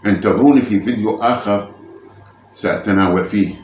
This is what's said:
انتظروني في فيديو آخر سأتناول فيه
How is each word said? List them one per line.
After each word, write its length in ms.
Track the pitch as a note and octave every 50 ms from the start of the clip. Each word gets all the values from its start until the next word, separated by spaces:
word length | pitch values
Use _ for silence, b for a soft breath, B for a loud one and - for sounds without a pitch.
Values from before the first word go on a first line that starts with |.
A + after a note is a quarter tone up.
| -
انتظروني 560 | G#2 G2 F2+ - G#2+ F#2+ G2+ B2 C#3+ C#3 C3
في 180 | A#2+ - G#2+ F#2+
فيديو 380 | F#2 A2+ A#2+ G#2+ G#2 A#2 D#3+ -
آخر 560 | A#2 A#2+ - - - G#2 G2+ G2+ G2+ - - - - - - - - - - - - - - _ _ _ _
سأتناول 720 | - - - - - - G#2+ G2 G2 G2 F#2 F2+ F#2 F2+
فيه 300 | F#2 G#2+ G#2 F#2+ F2 - -